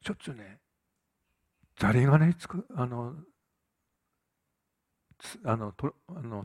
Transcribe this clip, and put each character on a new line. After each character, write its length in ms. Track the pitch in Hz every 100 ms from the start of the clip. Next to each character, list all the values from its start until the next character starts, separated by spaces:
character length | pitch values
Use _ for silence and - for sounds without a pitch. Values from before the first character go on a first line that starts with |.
し 100 | -
ょ 40 |
っ 20 | 202
ち 120 | -
ゅ 20 |
う 20 |
ね、 240 | 120 98 104 _ _ _ _ _ _ _ _ _ _ _ -
ザ 160 | 101
リ 120 | 123 139
ガ 120 | 151
ニ 160 | 165
つ 140 | 170 -
く-、 180 | 175 -
あ 100 | 156 123
の、 280 | 120 120 151 180 _ _ _ _ _ _ _ _ _ _ _ _ _ _ _ _ _ _ _
つ-、 180 | - - 156
あ 100 | 113
の、 140 | 104
と-、 240 | - 139 - -
あ 120 | 175
の、 240 | 117 104